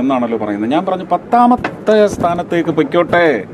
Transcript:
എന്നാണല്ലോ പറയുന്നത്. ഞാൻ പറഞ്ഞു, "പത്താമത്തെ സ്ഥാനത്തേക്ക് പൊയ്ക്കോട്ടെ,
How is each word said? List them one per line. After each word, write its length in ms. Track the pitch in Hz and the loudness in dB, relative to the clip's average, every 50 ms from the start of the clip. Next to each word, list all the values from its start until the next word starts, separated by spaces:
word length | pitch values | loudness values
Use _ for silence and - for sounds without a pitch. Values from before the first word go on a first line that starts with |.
എന്നാണല്ലോ 360 | 123 135 135 123 120 113 117 107 | 0 0 0 0 -2 -2 -2 -4
പറയുന്നത്. 300 | 107 104 104 101 107 117 143 | -4 -4 -4 -4 -2 -2 -2
ഞാൻ 80 | 170 190 | -2 0
പറഞ്ഞു, 180 | 185 185 185 185 - 180 | -2 -4 -4 -4 -2 -4
"പത്താമത്തെ 840 | 175 - - - 233 240 240 247 240 - - - - - - 220 214 208 196 - | -4 -2 0 2 4 4 4 2 2 -2 -6 -8 -4 0 2 4 4 4 2 2
സ്ഥാനത്തേക്ക് 560 | - - 170 175 175 170 - 175 170 160 165 147 160 | 0 -2 -2 -2 -4 -4 -2 -2 -2 -2 0 0 0
പൊയ്ക്കോട്ടെ, 460 | 156 - - 175 170 - 175 175 175 156 131 104 90 - | 0 0 2 0 2 2 2 2 4 2 2 0 -4 -8